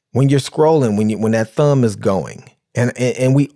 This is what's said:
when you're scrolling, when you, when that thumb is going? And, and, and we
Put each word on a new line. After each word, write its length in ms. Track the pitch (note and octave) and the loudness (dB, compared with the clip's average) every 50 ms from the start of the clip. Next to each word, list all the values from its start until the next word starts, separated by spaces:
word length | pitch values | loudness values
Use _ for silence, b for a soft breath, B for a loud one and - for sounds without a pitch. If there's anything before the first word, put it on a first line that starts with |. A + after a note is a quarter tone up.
| _ _ | _ _
when 160 | - A#2+ C3+ C#3 | -2 0 2 2
you're 120 | C#3+ C#3 | 2 0
scrolling, 580 | - - - D3+ D#3 D#3 D#3+ D#3 C3+ A2+ G#2 G2+ | -2 -4 -2 0 2 2 4 2 2 0 0 0
when 120 | G#2+ G#2+ | 0 -2
you, 100 | A2 F#2+ | -2 -2
when 140 | A2 A2 A2+ | -2 0 0
that 200 | A2+ A2 - - | 0 -2 -4 -2
thumb 300 | - D3+ D3 C#3+ C3+ B2 | 0 0 2 2 2 2
is 120 | A2+ G2+ | 0 -2
going? 540 | G#2 - G#2+ G2 F#2 C#2+ - - - - - _ _ _ _ - | -2 -2 -2 -2 -2 -4 -8 -12 -18 -20 -20 _ _ _ _ -4
And, 180 | A#2+ A#2+ A#2+ - - | -2 -2 -2 -2 -2
and, 200 | B2 B2 A2+ - | -4 -4 -2 -2
and 180 | B2+ C3 C3 | 0 2 2
we 160 | C#3+ C#3+ - - | 2 0 0 -2